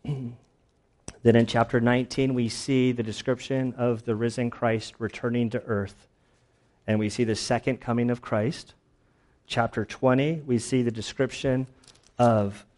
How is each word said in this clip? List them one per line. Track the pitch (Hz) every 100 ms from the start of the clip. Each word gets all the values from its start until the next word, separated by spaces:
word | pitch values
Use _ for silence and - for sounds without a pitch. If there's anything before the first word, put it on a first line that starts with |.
| -
Then | 135 120 120 _ _ _ _ _ _ - -
in | 117 117 117
chapter | 117 117 123
nineteen, | 117 123 123 - 135
we | 127 117
see | - - 131 127
the | 123
description | 110 104 - 123 - 135 131 117
of | 123 113
the | 117
risen | 107 117 117 120
Christ | - 120 113 - -
returning | 110 - 120 120 117
to | 117
earth. | - 104 101 - _ _ _ _ _ _ _ _ -
And | 107
we | 107
see | 104
the | 113 107
second | - 120 135 120
coming | - 120 120
of | 120
Christ. | - 110 113 - - _ _ _ _ _ _ _ _
Chapter | - 113 - 104
twenty, | - 131 127 147 160 139
we | 120
see | - 131
the | 120
description | 110 104 - 127 - 139 131 127 _ - _ _ -
of | 120 110 101 101 -